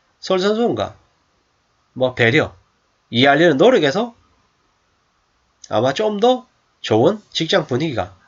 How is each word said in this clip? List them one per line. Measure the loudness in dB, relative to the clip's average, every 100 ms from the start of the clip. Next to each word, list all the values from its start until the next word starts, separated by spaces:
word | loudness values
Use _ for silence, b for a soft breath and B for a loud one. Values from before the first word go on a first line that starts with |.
| _ _
솔선수범과 | -4 -2 0 -2 -2 -4 -8 -12 _ _ _ _ _ _ _ _ _ -4
뭐, | -4
배려, | 0 0 0 -2 -8 _ _ _ _ -6
이해하려는 | 0 2 4 4 4
노력에서 | 4 4 0 -2 -6 -10 _ _ _ _ _ _ _ _ _ _ _ _ _ _ -6
아마 | -2 -2
좀 | -2 -4 0
더 | 0 0 -4 _ _ _
좋은 | -2 2 2 0 -8
직장 | -8 -2 -2 -2
분위기가 | -4 -4 -6 -8 -12